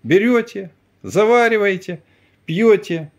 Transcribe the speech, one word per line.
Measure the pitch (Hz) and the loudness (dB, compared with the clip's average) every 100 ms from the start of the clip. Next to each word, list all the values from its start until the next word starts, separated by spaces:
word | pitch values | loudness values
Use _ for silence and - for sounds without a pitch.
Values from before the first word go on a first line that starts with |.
Берёте, | 113 180 226 240 226 202 190 _ _ _ | 2 2 2 0 -2 -10 -14 _ _ _
завариваете, | 95 139 214 240 233 220 202 185 185 170 _ _ _ _ - | -6 -2 2 2 2 0 -2 -4 -8 -16 _ _ _ _ -8
пьёте. | 160 226 202 208 170 151 | 0 4 2 0 -8 -8